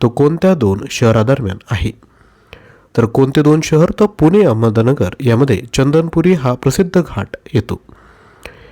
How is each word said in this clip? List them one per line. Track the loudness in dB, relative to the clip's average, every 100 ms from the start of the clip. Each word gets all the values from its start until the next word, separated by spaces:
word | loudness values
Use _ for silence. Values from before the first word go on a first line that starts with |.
तो | -2
कोणत्या | 0 0 2 0 2
दोन | 0 -2 -6
शहरादरम्यान | -2 0 2 2 0 -4 -8 -8
आहे?" | -6 -4 -8 _ _ _ _ _ -20 -20 _ _ -2
तर | 0
कोणते | 2 0 2
दोन | 2 2
शहर? | 2 0 0
तर | 0 -2
पुणे, | 2 2 4
अहमदनगर | 2 2 0 2 0 0 -4 -2
यामध्ये | 0 2 2 0 -4
चंदनपुरी | -2 0 0 0 0 0
हा | 0 -2
प्रसिद्ध | -2 -2 -2 0 -2
घाट | -2 -6 -10 -12 -6
येतो. | -4 -4 -8 -12 -20 -20 _ _ _ -20 -20 -20